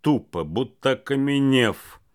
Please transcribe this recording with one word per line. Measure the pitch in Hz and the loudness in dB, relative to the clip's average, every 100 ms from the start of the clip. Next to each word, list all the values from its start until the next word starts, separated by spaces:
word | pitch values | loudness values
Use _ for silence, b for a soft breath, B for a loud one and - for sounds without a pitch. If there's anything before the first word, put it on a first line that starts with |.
тупо, | 151 139 - 87 | 0 0 -2 -8
будто | 78 92 131 _ 135 | -6 -4 -6 _ -2
окаменев | 127 - 139 139 139 135 131 113 90 - - _ | -2 -4 -2 0 0 2 4 2 -2 -14 -20 _